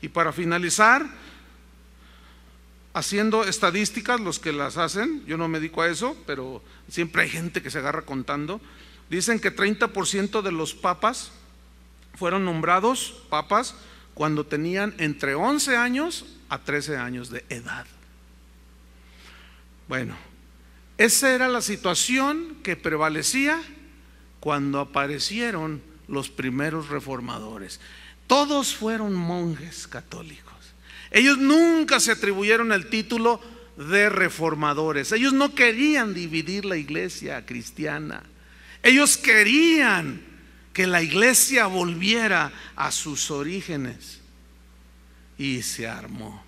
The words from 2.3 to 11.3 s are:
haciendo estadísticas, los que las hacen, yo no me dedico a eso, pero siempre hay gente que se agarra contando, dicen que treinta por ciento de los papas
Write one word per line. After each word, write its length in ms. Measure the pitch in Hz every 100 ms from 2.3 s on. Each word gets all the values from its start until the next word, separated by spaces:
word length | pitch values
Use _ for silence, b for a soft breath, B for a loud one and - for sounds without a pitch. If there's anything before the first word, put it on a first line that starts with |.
| b b b - - -
haciendo 520 | - 156 202 214 220
estadísticas, 760 | 202 - 190 180 208 - - 247
los 180 | 196 151
que 140 | 165
las 240 | 147 139 151
hacen, 480 | 165 185 247 302 -
yo 100 | 160
no 120 | 165
me 120 | 160
dedico 220 | 160 160
a 60 | 165
eso, 280 | 156 240 - -
pero 360 | 139 127 123 - b -
siempre 340 | - 170 170
hay 60 | 165
gente 340 | 165 170 -
que 80 | 135
se 80 | 147
agarra 240 | 139 156
contando, 580 | - 135 127 143 151 208 B B B B B
dicen 280 | 175 185 226
que 120 | 202
treinta 380 | - 202 208 233
por 180 | 190 180
ciento 360 | 196 196 220
de 100 | 190
los 220 | 165 156
papas 560 | - 190 180 214 - -